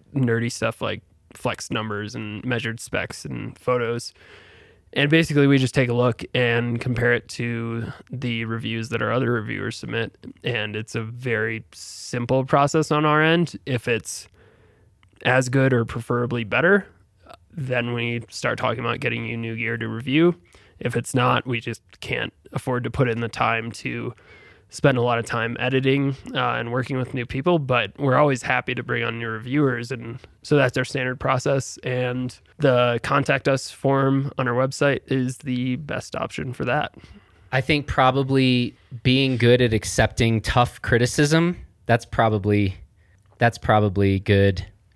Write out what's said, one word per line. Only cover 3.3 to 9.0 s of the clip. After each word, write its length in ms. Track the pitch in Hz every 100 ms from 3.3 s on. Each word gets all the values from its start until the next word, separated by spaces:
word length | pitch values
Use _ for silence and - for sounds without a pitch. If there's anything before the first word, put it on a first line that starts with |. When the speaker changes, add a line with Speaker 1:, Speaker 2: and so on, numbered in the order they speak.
| 123 107 -
Speaker 1:
photos. 560 | - 123 117 120 - - - - - - - _ _
And 160 | - 143
basically, 360 | 165 165 147 139
we 120 | 139
just 160 | 127
take 160 | 131 123
a 20 |
look 320 | 120 123 113 -
and 460 | 127 120 117 120 117
compare 320 | 123 120 120
it 160 | 120 -
to 640 | - 120 117 117 117 113 - -
the 360 | 127 127 113 113
reviews 420 | 113 110 113 113
that 140 | 117